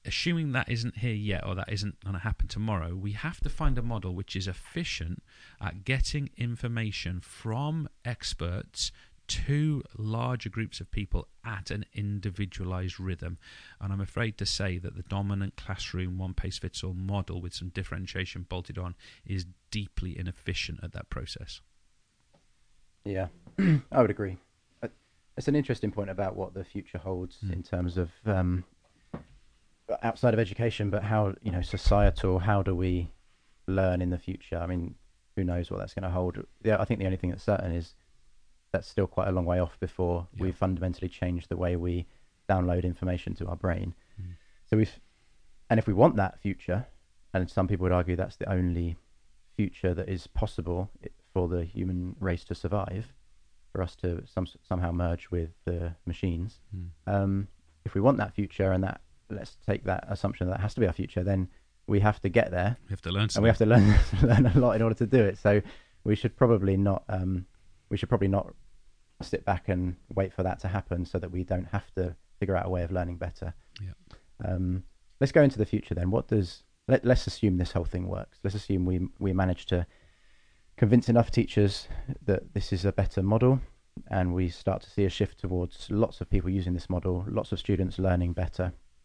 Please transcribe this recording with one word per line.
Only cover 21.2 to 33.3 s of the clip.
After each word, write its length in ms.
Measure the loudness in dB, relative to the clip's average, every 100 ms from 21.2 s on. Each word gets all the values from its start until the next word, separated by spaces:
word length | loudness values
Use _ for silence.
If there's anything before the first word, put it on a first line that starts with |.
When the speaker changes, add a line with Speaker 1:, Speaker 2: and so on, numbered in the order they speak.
| -10 -12 -14 -16 -20 _ _ _ _ _ _ _ _ _ _ _ _ _
Speaker 2:
Yeah, 240 | -6 -4 -4 -8 -12 0
<clears throat> 20 | 4 4 2
I 100 | 4
would 80 | 4
agree. 260 | 2 -4 -8 -14 _ _ _
Uh, 80 | -12 -12 _ _ _ -6
it's 100 | 0
an 80 | 2
interesting 360 | 2 0 -2
point 180 | -2 -4
about 240 | -2 -2 -2
what 180 | -6
the 100 | -8
future 340 | -10 -10 -10 -8
holds 380 | -6 -6 -6 -8
Speaker 1:
Mm. 100 | -6
Speaker 2:
in 100 | -6
terms 340 | -4 -2 0 0
of, 140 | -2 -4 0
um, 380 | 2 2 0 -2 _ _ _ _ -14 -14 -20 -20 _ _ _ -8 -4
outside 320 | -4 2 2
of 60 | 4
education, 500 | 2 0 -2 0 -2
but 140 | 0
how, 320 | 2 2 2 0
you 100 | -4
know, 100 | -2
societal, 800 | -2 0 4 6 6 4 2 2
how 240 | 4 2
do 120 | 2 0
we 360 | 2 0 -2 -10 _